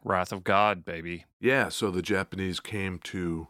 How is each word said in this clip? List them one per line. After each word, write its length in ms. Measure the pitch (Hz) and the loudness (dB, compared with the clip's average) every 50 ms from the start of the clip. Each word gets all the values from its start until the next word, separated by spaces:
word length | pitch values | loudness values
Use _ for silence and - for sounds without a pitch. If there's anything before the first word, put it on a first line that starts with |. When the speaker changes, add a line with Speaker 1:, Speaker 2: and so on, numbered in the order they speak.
| - | -2
Speaker 1:
Wrath 280 | 107 95 92 90 - | 0 2 2 2 0
of 120 | 101 95 90 | -4 -4 0
God, 400 | - 98 98 104 104 101 90 - | 2 4 6 6 4 2 0 -6
baby. 400 | - 85 82 82 85 87 82 - _ _ _ | -8 -8 -8 -6 -8 -8 -10 -10 _ _ _
Speaker 2:
Yeah, 280 | - 120 135 135 110 87 | 2 2 4 4 2 0
so 220 | - - 113 101 | 0 -2 -2 0
the 120 | 90 92 | 0 0
Japanese 580 | 82 - 101 95 95 - - 95 95 92 87 - | 0 0 0 0 0 -2 -4 -4 -4 -4 -4 -6
came 380 | - - 110 101 95 95 90 85 | -8 -8 -6 -4 -4 -4 -6 -8
to 480 | - - - 95 90 85 82 80 80 | -10 -8 -6 -4 -2 -2 -2 -4 -6